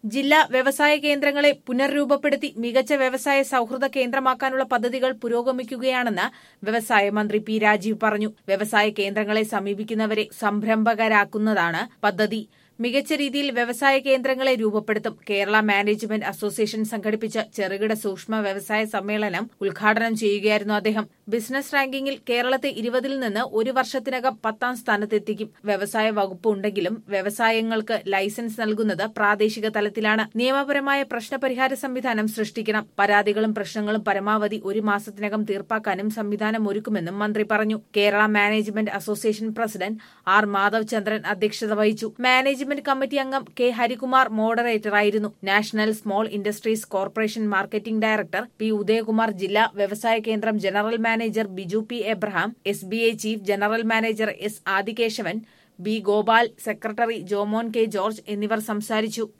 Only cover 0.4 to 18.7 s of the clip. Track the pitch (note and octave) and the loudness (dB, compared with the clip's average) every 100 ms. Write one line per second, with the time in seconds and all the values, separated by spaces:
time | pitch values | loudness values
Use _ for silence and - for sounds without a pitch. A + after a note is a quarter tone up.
0.4 | D#4 B3+ C4 C#4 D4 D4+ D4 C#4+ D4 C#4+ | 6 2 2 2 4 4 2 2 2 4
1.4 | D4 C#4+ - B3 C#4 C#4+ C#4 C#4 D4 C#4 | 4 2 -2 0 2 2 2 2 2 0
2.4 | C#4+ - A#3 A#3+ C4 C#4+ C4 B3+ C#4+ C#4 | -2 -4 0 2 2 2 2 0 0 2
3.4 | C#4 C4 A3+ C4 C4+ C4+ B3 C4+ C4 B3+ | 2 0 0 -2 -2 0 0 2 2 2
4.4 | C4+ C4 C4 B3 A#3+ B3+ C4 B3+ A#3 A#3 | 0 0 0 0 0 0 0 -2 -2 0
5.4 | A#3+ B3+ B3+ B3 B3+ B3+ B3 F#3+ A3 - | 0 -2 -4 -4 0 0 0 0 -2 -4
6.4 | - _ G3 A3+ A3 A3 G3+ G#3 G#3 G#3+ | -20 _ -2 -2 4 4 4 2 0 0
7.4 | G#3+ A3 G#3+ G#3 G3+ G#3+ A3 G#3 G#3+ G#3+ | 0 2 4 4 0 0 2 2 -2 -6
8.4 | - G3 G#3+ G#3+ G#3+ G#3 G3 G#3 G#3 G#3+ | -2 -2 2 2 2 0 -2 -2 0 0
9.4 | G#3+ G#3+ G3 G3+ G#3+ A3 A3 G#3+ - - | 0 -2 -2 -4 -4 -2 0 0 -4 -2
10.4 | G#3 G#3 G#3+ A3 A3 A3 A3 G#3+ G3+ G#3+ | 0 0 2 2 2 2 4 4 4 0
11.4 | G#3+ G#3+ E3+ E3 A3+ _ G#3 F#3+ G#3+ A3 | 0 2 2 0 -4 _ -2 2 0 0
12.4 | G#3+ _ _ _ A#3+ C4 C#4 D#4 C#4+ C#4 | -8 _ _ _ 0 0 0 -2 0 0
13.4 | C#4+ B3 A#3+ A#3+ C#4 C4+ C4+ C4 B3+ C4 | -2 0 -2 2 4 4 4 2 2 0
14.4 | C4 B3+ A3 G#3+ G#3+ G#3+ A3 A3 - G3+ | 2 2 2 0 0 -2 -2 -8 -4 -2
15.4 | G3 A3 G#3+ G3+ G3+ G#3+ G#3+ G#3+ G#3 G3 | 2 4 4 2 2 0 -2 -4 -4 -6
16.4 | G#3 G#3 G#3+ A3 G#3+ A3 G#3+ A3 A3 A3 | -6 -2 -2 -2 -4 -4 -2 -2 -2 -4
17.4 | G#3+ - F#3+ G3 G#3+ G#3+ G#3 F#3 - A3 | -4 -4 -4 -2 -2 -2 -2 -6 -4 -4
18.4 | G3+ G3 G3 | -2 -4 -2